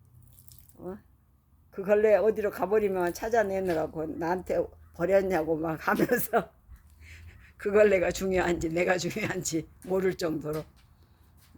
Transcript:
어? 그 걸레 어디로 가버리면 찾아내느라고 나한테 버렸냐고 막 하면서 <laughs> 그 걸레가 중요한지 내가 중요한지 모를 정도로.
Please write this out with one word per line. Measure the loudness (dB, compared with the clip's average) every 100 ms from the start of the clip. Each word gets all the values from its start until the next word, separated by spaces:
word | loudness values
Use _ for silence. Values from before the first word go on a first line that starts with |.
| _ -20 -20 -20 -20 -20 -20 -18
어? | -14 -14 -18 _ _ _ _ _ _
그 | -10
걸레 | 2 4 6 6
어디로 | 4 0 -4
가버리면 | -4 0 2 2 0 -2
찾아내느라고 | -4 -2 0 2 0 0 -2 -2 -6 -8
나한테 | -6 -2 -4 -2 -4 -4 -8 -20 -6
버렸냐고 | 2 4 4 0 0 -2
막 | -2 -2 0
하면서 | 2 2 0 0 0 -2 _ _ -20 -20 -20
<laughs> | -20 -20 -20 -20 -20 -8
그 | 0
걸레가 | 4 6 4 0
중요한지 | -2 -2 0 0 -2 -2
내가 | 0 0 0
중요한지 | -2 -4 -4 -4 -4 -6 -6 -14 -4
모를 | -2 0 -2
정도로. | -4 -4 -6 -8 -8 _ _ _ _ _ _ _ _